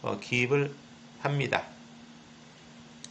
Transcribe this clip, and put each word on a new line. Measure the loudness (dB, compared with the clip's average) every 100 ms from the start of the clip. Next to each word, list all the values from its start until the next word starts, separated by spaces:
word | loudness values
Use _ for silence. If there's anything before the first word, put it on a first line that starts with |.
어, | -4 -2
기입을 | 2 2 6 4 2 -2 -16 -20 -18 -4
합니다. | 0 2 2 2 0 -12 -18 -20 -20 -20 -20 -20 -20 -20 -20 -20 -18 -16 -16